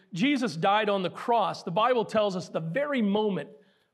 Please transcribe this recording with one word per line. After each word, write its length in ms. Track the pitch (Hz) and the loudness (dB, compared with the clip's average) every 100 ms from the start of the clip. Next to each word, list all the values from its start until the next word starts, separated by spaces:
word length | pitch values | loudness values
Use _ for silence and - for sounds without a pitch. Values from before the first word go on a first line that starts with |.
| _ | _
Jesus 420 | 165 262 285 240 156 | -2 2 2 0 0
died 320 | 196 214 208 | 2 2 2
on 140 | 202 | 0
the 80 | 175 | -2
cross, 520 | - - 233 180 156 | -6 0 2 2 -2
the 80 | - | -4
Bible 360 | 175 240 247 208 | 0 2 2 2
tells 300 | 220 208 180 | 0 0 -2
us 120 | - | -6
the 120 | 170 | -6
very 420 | 165 208 294 269 | -4 -4 -2 0
moment 480 | 202 208 214 175 143 - _ _ _ | 2 2 0 -2 -8 -16 _ _ _